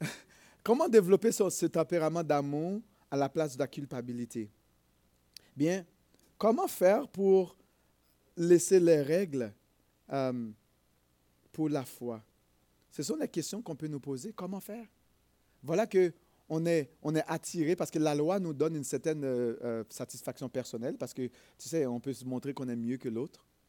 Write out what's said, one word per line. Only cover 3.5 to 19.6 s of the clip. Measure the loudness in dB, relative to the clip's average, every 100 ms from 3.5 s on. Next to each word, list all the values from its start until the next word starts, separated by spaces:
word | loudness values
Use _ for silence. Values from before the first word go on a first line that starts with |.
| -2
de |
la | -4
culpabilité ? | -4 -8 -8 -8 -8 -6 -8 -10 _ _ _ _ _ _ _ _ -20 _ -2
Bien, | 0 0 -6 _ _ _ _ 0
comment | 2 2 0
faire | 4 6 6 0
pour | 0 6 6 4 _ _ _ _ _ _ _ _ -2
laisser | 6 6 8 6
les | 8 4
règles, | 4 0 0 -4 -6 -10 _ _ _ _ -6
euh, | -2 -2 -2 -8 -12 _ _ _ _ _ _ _ _ _
pour | -4 -2
la | -2
foi ? | -6 -10 -10 -10 _ _ _ _ _ _ _
Ce | -10
sont | -6 -4
les | -4
questions | -6 -8 -10
qu'on | -10 -10
peut | -8
nous | -8
poser. | -8 -8 -10
Comment | -10 -10 -10
faire ? | -12 -16 -16 _ _ _ _ _ _ _
Voilà | -2 0 2
que | 4 2 0 _ _ -6
on | -2 2
est, | 2 0 _
on | 0 0
est | 0
attiré | -4 -4 -2 0 0
parce | 0
que | 0
la | 2 2
loi | 2 0
nous | -2
donne | -2 -2 -2
une |
certaine, | -4 -4 -2 -2
euh, | -2 0 -2 -2